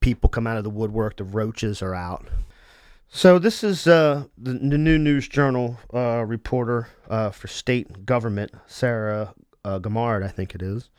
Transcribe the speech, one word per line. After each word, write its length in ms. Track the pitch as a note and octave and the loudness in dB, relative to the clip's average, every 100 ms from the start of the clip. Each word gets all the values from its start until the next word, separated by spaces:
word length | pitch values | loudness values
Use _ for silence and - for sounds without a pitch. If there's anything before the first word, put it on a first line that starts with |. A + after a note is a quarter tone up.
people 280 | B2+ A#2 - | 0 4 2
come 180 | - A#2 | 2 -2
out 120 | A2+ | -4
of 60 | |
the 60 | G#2 | -6
woodwork. 460 | G#2 A2 A2 G#2+ - | -4 -4 -2 -4 -4
The 80 | |
roaches 560 | F#2+ G#2+ A2 - A2 G2+ | -6 -4 -4 -4 -4 -4
are 120 | F#2+ | -6
out. 340 | F2+ F2 F2+ - - - - - - - - _ | -6 -8 -10 -6 -6 -6 -14 -20 -20 -20 -20 _
So 300 | - F#3 F3+ | 6 8 8
this 240 | G3+ - | 4 0
is, 240 | G#3+ F3 E3 | -2 2 6
uh, 380 | E3 D3+ C#3+ C#3 - | 6 6 2 -6 -10
the, 160 | B2 | -6
the 260 | B2+ C#3 D3 | -2 0 2
New 200 | D#3 D#3 | 4 4
News 300 | D3 C#3+ - | 4 0 0
Journal, 500 | - C#3 B2+ A#2+ A#2+ - | 0 2 2 -2 -6 -8
uh, 320 | B2 A#2+ A#2 A2 | -4 -2 -2 -4
reporter, 640 | A2+ - B2+ A#2+ A#2+ A#2 - - | -6 -4 -4 -2 -4 -4 -16 -6
uh, 220 | A2 G#2+ | -4 -4
for 160 | - - | -6 -14
state 580 | - - B2 - F#2+ | -8 -2 -2 -2 -12
government, 460 | G2+ B2 A2+ G2+ G#2 - _ | -2 -2 0 -4 -6 -12 _
Sarah, 680 | - B2+ A2+ G#2+ G#2+ G2+ - _ _ | -4 -2 -2 -2 -4 -6 -12 _ _
uh, 140 | G2+ F#2+ | -8 -6
Gamard, 460 | G#2 A2 A#2 G#2 | -4 -2 0 -2
I 40 | F#2+ | -2
think 260 | - F#2+ | -6 -8
it 80 | F2 | -6
is. 280 | F#2 G#2+ - | -6 -6 -10